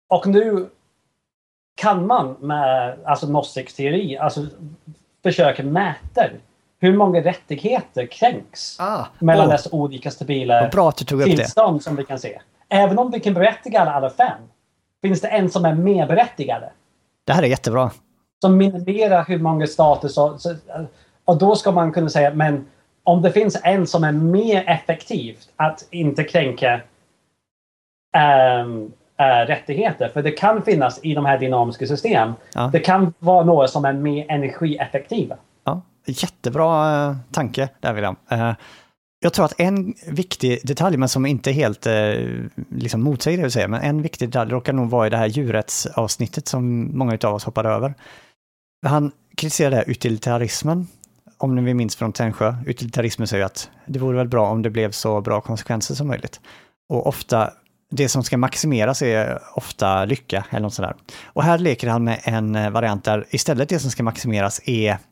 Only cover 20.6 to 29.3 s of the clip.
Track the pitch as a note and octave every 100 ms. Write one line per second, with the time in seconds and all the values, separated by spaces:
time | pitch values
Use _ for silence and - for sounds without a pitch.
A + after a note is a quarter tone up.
20.6 | - D#3 D3+ _ _ _ - E3 G3 G3+
21.6 | G3 F3 E3 E3 D#3 D3+ C#3+ D3+ D#3 C#3+
22.6 | - _ _ _ - F3 F3 G#3 G#3+ -
23.6 | F3 F#3+ E3+ E3+ D#3 D3+ E3 F#3+ A3+ G3
24.6 | F3+ E3 - F#3+ - G3+ A#2 G#2+ _ -
25.6 | D#3 - - F3 D3+ D3 D3 F3 C3+ A#2+
26.6 | C3 A#2+ - _ _ _ _ _ _ _
27.6 | _ _ _ _ _ E3 D3 C3+ C3 B2
28.6 | A#2+ A2+ A2 - _ - C3+